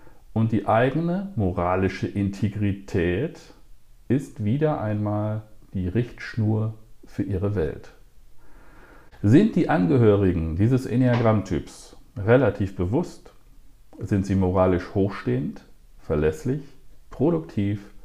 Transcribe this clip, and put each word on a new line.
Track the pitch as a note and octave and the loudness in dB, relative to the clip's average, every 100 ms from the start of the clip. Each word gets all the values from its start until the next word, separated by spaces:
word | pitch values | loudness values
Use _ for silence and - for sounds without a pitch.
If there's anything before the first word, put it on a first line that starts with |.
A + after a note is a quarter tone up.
| - - - | -20 -20 -6
und | A2 A2+ | 0 2
die | A2+ - | 0 2
eigene | G#2+ C3 D#3 E3+ C3 G2 - | 2 2 0 -2 -4 -4 -2
moralische | F#2 F2 F2 F#2 F#2+ - G2+ | -2 0 0 2 0 -2 -4
Integrität | G2+ G2 G2 G#2 G#2 G2+ G2 - G2 F2 F2+ D#3+ - - - - - - - - | -2 -2 -2 -4 -2 -2 -4 -4 0 0 0 -2 -8 -20 -20 -20 -20 -20 -12 -2
ist | B2+ - - G#2 | -2 -2 -6 -2
wieder | C#3 D3+ D3 | 0 0 0
einmal | G#2+ G#2+ G#2 G#2 G#2+ G#2+ - - - | -2 -2 -2 -2 -2 -6 -8 -18 -10
die | G2+ F2+ | -4 -2
Richtschnur | A2+ B2 - - - G#2+ G#2+ A2 A2 - - | -2 -2 -6 -10 -2 0 0 -2 -6 -16 -20
für | - - | -14 -8
ihre | G2+ F#2+ G2+ G2+ | -4 -2 -2 0
Welt. | D#2 - - - - - - - - - - - - - - - | -2 -4 -14 -20 -20 -20 -18 -18 -16 -18 -20 -20 -20 -20 -20 -2
Sind | G2+ C#3 A3 F#3+ | 6 6 6 2
die | - | 2
Angehörigen | D#3 F3 C3+ A2+ G2+ F#2+ E2 D#2+ E2 | 2 2 4 6 6 4 2 -2 0
dieses | A2+ B2+ C3 | 2 2 0
Enneagrammtyps | A#2+ B2+ A#2+ A2+ G#2+ - D#2+ - - - - - - | 0 2 2 2 2 0 -4 -6 -16 -20 -20 -16 -4
relativ | G2 B2+ A#2 - G2 - | 4 4 4 0 -4 -2
bewusst, | F2+ C3 F3+ - - - - - - - - - | -2 0 -2 -8 -20 -20 -20 -20 -20 -20 -20 -12
sind | G#2+ G2+ F#2+ | -2 0 2
sie | F#2+ | 2
moralisch | F#2 F#2 F#2 F2+ - | 2 4 4 2 0
hochstehend, | G#2 G2 - - B2 D3 - - - - - | -2 0 -2 -4 -2 -4 -8 -16 -20 -20 -14
verlässlich, | - D2+ D#2 - B2 D3 - - - - - | -4 0 0 0 -2 -4 -6 -18 -20 -20 -12
produktiv, | - C#3 E3 D#3+ - G2+ G2+ - - | -2 0 0 -2 -2 -2 -2 -8 -18